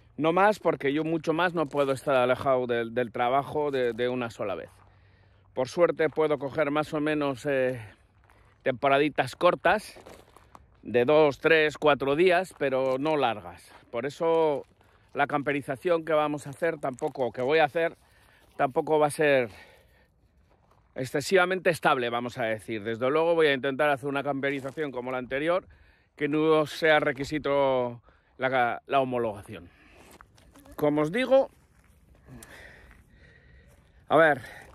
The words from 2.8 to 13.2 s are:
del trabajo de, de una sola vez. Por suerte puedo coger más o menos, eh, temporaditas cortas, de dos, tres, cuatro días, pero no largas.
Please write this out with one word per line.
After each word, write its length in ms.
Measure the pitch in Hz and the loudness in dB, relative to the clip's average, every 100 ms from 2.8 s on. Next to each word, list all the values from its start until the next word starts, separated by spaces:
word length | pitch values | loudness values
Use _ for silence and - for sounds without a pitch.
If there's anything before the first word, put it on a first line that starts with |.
| 117 | -2
del 200 | 117 120 | -4 -4
trabajo 580 | 123 123 135 135 151 147 | -2 0 0 -2 -4 -2
de, 220 | 135 120 | -2 -2
de 160 | 110 123 | -2 -4
una 200 | 127 117 | -2 -6
sola 260 | - 107 85 | -6 -8 -6
vez. 140 | - - - _ _ _ _ _ _ | -10 -18 -20 _ _ _ _ _ _
Por 160 | - 127 | -6 -6
suerte 400 | 175 170 151 156 | 2 2 2 -2
puedo 300 | 156 156 147 | 2 0 0
coger 320 | 139 131 143 | -4 -2 -2
más 220 | 147 151 | -2 -2
o 60 | 156 | -4
menos, 460 | 151 151 143 127 147 | -2 -2 -4 -4 -2
eh, 360 | 135 127 127 107 - _ _ _ _ _ _ | 0 -2 -4 -12 -20 _ _ _ _ _ _
temporaditas 720 | 139 127 139 139 151 135 135 - | -6 -2 2 2 2 0 -4 2
cortas, 600 | 175 165 165 208 - - - - - - _ - _ _ | 2 2 2 0 -2 -18 -20 -20 -20 -20 _ -20 _ _
de 240 | - 117 123 | -2 0 4
dos, 340 | 151 151 131 | 6 4 2
tres, 380 | 156 160 151 135 | 2 4 2 2
cuatro 400 | 151 139 135 143 | 2 2 0 2
días, 360 | 180 175 190 - | 4 2 -2 -4
pero 380 | 143 131 131 131 | -2 0 0 0
no 180 | 151 | 0
largas. 480 | 151 | 0